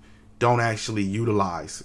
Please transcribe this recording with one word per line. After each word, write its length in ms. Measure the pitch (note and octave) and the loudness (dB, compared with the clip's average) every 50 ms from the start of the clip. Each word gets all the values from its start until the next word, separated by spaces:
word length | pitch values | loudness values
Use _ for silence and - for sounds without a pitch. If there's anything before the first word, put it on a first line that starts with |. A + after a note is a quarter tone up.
| - - - - - - - - | -16 -20 -20 -20 -20 -20 -4 2
don't 220 | A#2 A#2+ A#2+ A#2 | 2 4 4 4
actually 420 | A#2 A#2 A2 G#2+ - A#2 A2 G#2 | 2 0 0 -2 -4 -4 -2 0
utilize, 840 | G2 F#2+ G2 A2+ A2+ A2+ G#2+ G2+ F#2+ F2+ E2+ D#2+ D#2 - - - - | 0 0 0 0 0 2 2 2 0 0 -2 -8 -10 -10 -14 -14 -12